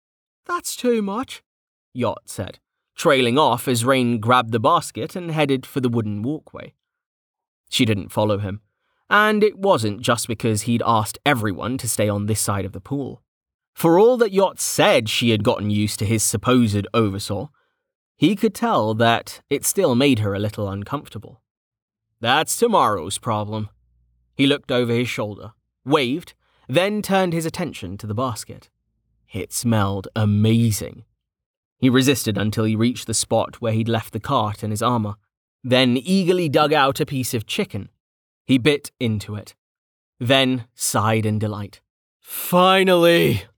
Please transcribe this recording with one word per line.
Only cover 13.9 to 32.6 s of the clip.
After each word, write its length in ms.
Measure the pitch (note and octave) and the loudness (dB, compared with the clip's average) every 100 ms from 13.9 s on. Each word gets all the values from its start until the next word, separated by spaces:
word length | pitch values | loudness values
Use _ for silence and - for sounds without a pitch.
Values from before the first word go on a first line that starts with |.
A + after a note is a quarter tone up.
| E3+ | 6
all 200 | A3+ B3 | 6 6
that 160 | A3+ | 2
Yacht 260 | F#3+ F#3 - | 2 0 0
said 480 | - - F3 D#3 G#2+ | -4 2 4 4 2
she 220 | - A#2+ | 0 2
had 160 | A2 G#2+ | 2 2
gotten 240 | A2 G#2 | -2 -2
used 260 | G#2 G#2+ - | 0 -2 -2
to 60 | G2+ | -2
his 180 | A2+ | 0
supposed 640 | - G#2+ - B2+ A#2 G2+ G2 | 0 -2 2 4 4 0 -2
oversaw, 540 | A#2 G#2+ G2 - G2+ C3+ _ _ _ _ _ _ _ | 0 0 -2 -6 -8 -8 _ _ _ _ _ _ _
he 180 | D4+ G3+ | 0 2
could 180 | A3 | -2
tell 400 | - A#3 E3+ G#2+ A2 | -2 -2 0 0 2
that 460 | A#2 A#2 - - _ | 2 2 -4 -16 _
it 140 | C#3+ | -4
still 320 | - - F3 A#2+ | -2 0 2 4
made 240 | C#3+ A#2+ | 2 2
her 160 | G#2 G2 | 0 -4
a 40 | |
little 280 | G#2 - G2 | -4 -6 -8
uncomfortable. 760 | G2 G#2 C#3+ - A2 - - _ _ _ _ _ _ _ _ | -8 -8 -10 -10 -16 -18 -20 _ _ _ _ _ _ _ _
"That's 380 | A2+ C#3+ D#3 - | 0 0 0 0
tomorrow's 600 | A#3 F#3+ A#2+ G2 E2 - | 2 4 2 0 -4 -8
problem." 520 | B2 G#2+ G#2 A2 G#2+ - _ _ _ _ _ - | -4 -4 -4 -6 -8 -12 _ _ _ _ _ -2
He 120 | C#3 | 0
looked 240 | C#3+ - | 0 0
over 200 | B2+ A#2+ | 0 0
his 160 | A#2 A#2+ | 0 -2
shoulder, 460 | - G#2 G2+ G#2 - _ _ B2 | -4 -8 -10 -16 -20 _ _ -2
waved, 480 | D3+ A#2+ D#3 - _ _ _ - | 0 0 -4 -8 _ _ _ -4
then 360 | C3+ G3 G#3+ | 0 0 -2
turned 300 | - F#3+ F#3 | -2 0 0
his 120 | E3 D#3+ | -2 -4
attention 520 | - D#3+ - F2+ G2 | -6 -8 -10 -12 -10
to 100 | G#2+ | -8
the 80 | G#2+ | -4
basket. 560 | C3 A2 - F#2+ - _ _ _ _ _ _ | -4 -6 -12 -18 -20 _ _ _ _ _ _
It 220 | - - | -12 -8
smelled 540 | - A#2+ A2 G2 G2 - A2 | -4 0 2 0 -2 -6 -2
amazing. 920 | G#2 G#2 A2 A2+ A#2 G#2 - - - _ _ _ _ _ _ _ | 2 4 4 4 2 0 -6 -12 -20 _ _ _ _ _ _ _
He 100 | B2+ | 2
resisted 480 | B2 C3 B2 A2+ G2+ | 4 4 2 -2 -2
until 280 | G#2 A2 | -2 0